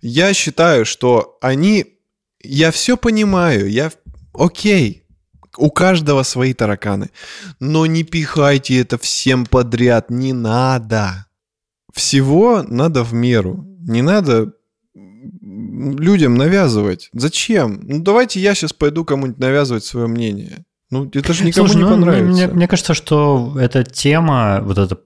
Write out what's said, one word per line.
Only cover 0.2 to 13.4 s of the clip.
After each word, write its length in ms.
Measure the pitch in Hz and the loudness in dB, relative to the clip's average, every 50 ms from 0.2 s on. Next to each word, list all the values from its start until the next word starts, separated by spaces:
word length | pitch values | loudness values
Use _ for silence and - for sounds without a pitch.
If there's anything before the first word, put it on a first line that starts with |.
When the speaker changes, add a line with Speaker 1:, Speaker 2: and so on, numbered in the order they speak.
| 175 196 196 | 2 2 2
Speaker 1:
считаю, 500 | - - 165 - - 165 170 156 127 113 | 0 -2 -4 0 2 2 4 4 2 2
что 520 | - - _ - 123 123 113 104 - _ _ | 0 -4 _ 2 2 2 2 2 -2 _ _
они... 440 | - 127 131 139 160 202 214 202 - _ _ _ _ _ _ _ _ _ _ _ _ | -4 -2 0 2 2 2 2 2 0 _ _ _ _ _ _ _ _ _ _ _ _
я 260 | - 135 143 156 165 | -8 -2 0 0 0
все 240 | 160 - - - 247 | 0 -2 0 -2 -2
понимаю, 760 | 240 - 233 220 214 214 208 190 180 175 170 139 104 101 98 | 0 0 0 0 2 2 2 2 2 2 2 2 2 0 0
я... 200 | 104 120 147 160 - _ _ - - - - _ _ | 0 -2 -2 -4 -6 _ _ -20 -20 -20 -20 _ _
Окей, 640 | - 143 170 - - - 214 208 185 139 107 90 - _ _ _ _ _ _ _ _ _ _ _ - | -2 -2 -2 -2 -2 0 2 2 2 2 0 -2 -8 _ _ _ _ _ _ _ _ _ _ _ -2
у 120 | 135 151 | -2 0
каждого 520 | - - 175 185 190 170 156 147 143 135 131 | 2 2 2 2 2 2 2 0 0 0 0
свои 300 | - - 127 127 131 123 | -2 -2 -2 -2 -2 0
тараканы. 560 | - 117 104 104 95 - 104 101 98 98 - _ - - - - - - 190 160 _ | -2 -2 -2 -2 -4 -4 -4 -4 -4 -6 -10 _ -20 -20 -20 -20 -20 -20 -20 -16 _
Но 260 | 127 139 151 160 160 | -6 -2 0 0 0
не 180 | 160 160 165 165 | 2 0 -2 -4
пихайте 760 | 160 - 165 151 143 - 160 143 143 143 139 135 - 131 127 | -4 -4 -4 -4 -2 0 2 2 2 2 2 0 0 0 0
это 180 | 123 - - 117 | 0 0 -4 -6
всем 480 | - - - - - 131 131 127 123 | -4 -6 -6 -2 0 0 0 0 0
подряд, 640 | 110 - 127 123 117 117 117 123 123 120 113 110 - | 0 2 0 2 0 0 0 2 2 2 2 0 -2
не 240 | 123 123 131 135 131 | -6 -4 -4 -4 -4
надо. 920 | 123 117 110 110 120 131 131 131 123 110 107 113 110 104 95 90 95 98 _ _ _ _ _ _ _ _ _ _ _ _ _ _ | -4 -2 -2 0 0 0 0 0 -2 -4 -4 -4 -2 -2 -4 -6 -10 -16 _ _ _ _ _ _ _ _ _ _ _ _ _ _
Всего 680 | - - - - 139 135 135 143 170 214 240 240 208 147 - | -8 -6 0 0 2 2 4 4 4 4 4 4 2 -2 -4
надо 360 | 117 120 143 170 156 131 117 | -2 0 0 0 0 0 -2
в 100 | 117 117 | -2 -2
меру. 500 | 117 117 123 123 113 | -2 0 2 2 2